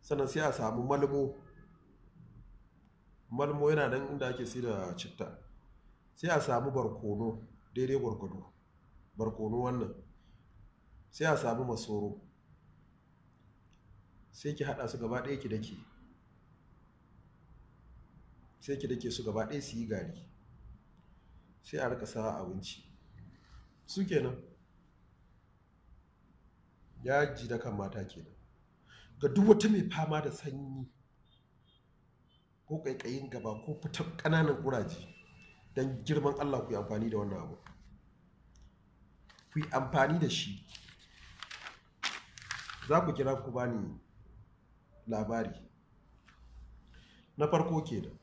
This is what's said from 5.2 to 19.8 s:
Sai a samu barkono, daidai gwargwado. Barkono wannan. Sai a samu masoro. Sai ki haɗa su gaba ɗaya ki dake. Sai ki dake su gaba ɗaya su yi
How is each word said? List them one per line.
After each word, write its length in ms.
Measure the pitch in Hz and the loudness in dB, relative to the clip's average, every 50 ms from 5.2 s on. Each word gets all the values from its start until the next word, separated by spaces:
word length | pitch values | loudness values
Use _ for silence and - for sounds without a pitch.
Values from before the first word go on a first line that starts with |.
| - - - - - - - - - - - - - - - _ _ - _ | -8 -8 -8 -14 -18 -20 -20 -20 -20 -20 -20 -20 -20 -20 -20 _ _ -20 _
Sai 140 | - - 170 | -6 0 4
a 100 | 170 147 | 4 4
samu 280 | - - 127 117 123 139 | 4 4 2 2 2 2
barkono, 580 | 135 135 117 107 - - - 104 104 104 113 113 110 113 - - - - - - - | 0 0 0 0 -2 -2 -4 -2 -2 0 0 -2 -2 -4 -10 -16 -20 -20 -20 -8 -2
daidai 240 | 120 131 127 135 135 | -2 0 2 2 2
gwargwado. 380 | 123 117 104 - 101 92 87 95 - - - - _ _ _ - _ - - - - - _ | 2 0 -2 -2 -6 -8 -8 -10 -14 -16 -20 -20 _ _ _ -20 _ -20 -20 -20 -20 -18 _
Barkono 400 | 101 110 110 110 107 107 107 113 120 123 | -2 -2 -2 0 -2 -2 0 0 0 0
wannan. 300 | 123 127 123 110 95 - - - - - - - - - - - - - - - - _ _ - - - - - - | 0 0 0 -2 -4 -6 -12 -16 -20 -20 -20 -20 -20 -20 -20 -20 -20 -20 -20 -20 -20 _ _ -20 -20 -20 -20 -20 -20
Sai 160 | - - 147 | -4 2 4
a 100 | 160 151 | 4 4
samu 260 | 131 - 120 117 127 131 | 4 4 2 2 2 0
masoro. 460 | 123 113 110 - - 104 104 101 104 - - - - - _ _ _ - _ - - - - - - - _ _ _ - _ - - - - - - - - - - - - - - - - - - - - - - | 0 -2 -2 -2 -2 -2 -2 -2 -2 -6 -8 -14 -20 -20 _ _ _ -20 _ -20 -20 -20 -20 -20 -20 -20 _ _ _ -20 _ -20 -20 -20 -20 -20 -20 -20 -20 -20 -20 -20 -20 -20 -20 -20 -20 -20 -20 -20 -20 -20 -20
Sai 220 | - - - 147 147 | -20 -6 -4 -4 -2
ki 100 | - 143 | -2 -2
haɗa 240 | 139 135 - 131 113 | -2 -2 -4 -4 -4
su 80 | - | -4
gaba 200 | 123 117 113 120 127 127 | -4 -4 -2 -2 -2 -2
ɗaya 160 | 139 139 135 | -2 -4 -4
ki 60 | - 113 | -2 -2
dake. 260 | 110 107 107 - - - - - - - - - - - - - - - - - - - _ - - - - - _ - - - - - - - - - - - - - - - - - - - - - - - - - - - - - - - - _ | -2 -2 -4 -6 -10 -14 -16 -20 -20 -20 -20 -20 -20 -20 -20 -20 -20 -20 -20 -20 -20 -20 _ -20 -20 -20 -20 -20 _ -20 -20 -20 -20 -20 -20 -20 -20 -20 -20 -20 -20 -20 -20 -20 -20 -20 -20 -20 -20 -20 -20 -20 -20 -20 -20 -20 -20 -20 -20 -20 -20 _
Sai 160 | - - 139 | -6 -6 -6
ki 100 | 135 139 | -4 -2
dake 220 | 120 127 120 - 120 | -2 -2 -2 -2 -4
su 120 | 107 - 117 | -4 -2 -4
gaba 220 | 110 101 110 110 | -2 0 -2 -2
ɗaya 140 | 107 147 143 | -2 -4 -6
su 160 | 131 - - | -6 -6 -6
yi 100 | 113 | -6